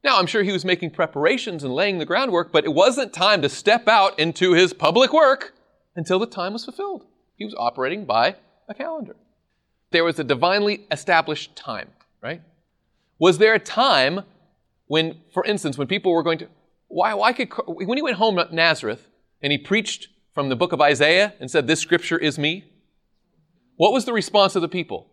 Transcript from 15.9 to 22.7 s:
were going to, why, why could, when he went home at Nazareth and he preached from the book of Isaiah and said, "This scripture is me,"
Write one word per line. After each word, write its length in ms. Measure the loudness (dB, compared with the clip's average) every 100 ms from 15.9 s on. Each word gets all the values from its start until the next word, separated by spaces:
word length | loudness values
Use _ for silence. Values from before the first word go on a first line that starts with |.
| -2 0
were 100 | 0
going 140 | 0 -4
to, 80 | -8 _ _ _ _
why, 260 | -4 -2
why 180 | 0 -2
could, 160 | -2 -6 -6 -10
when 300 | -8 -6 -4
he 60 |
went 160 | -4 -2
home 200 | 0 0
at 140 | -2
Nazareth 560 | 0 0 2 -4 -6 _ _ _ _
and 120 | -4
he 40 | -4
preached 520 | -2 -2 -2 -10 -14 _ _
from 160 | -6 -4
the 60 | -2
book 160 | -2
of 100 | 2
Isaiah 500 | 2 4 4 4 2 -4
and 100 | -2
said, 160 | -2 0
"This 140 | -2
scripture 380 | 0 -2 -2 -2
is 200 | -2 -2
me," 260 | -4 -4 -12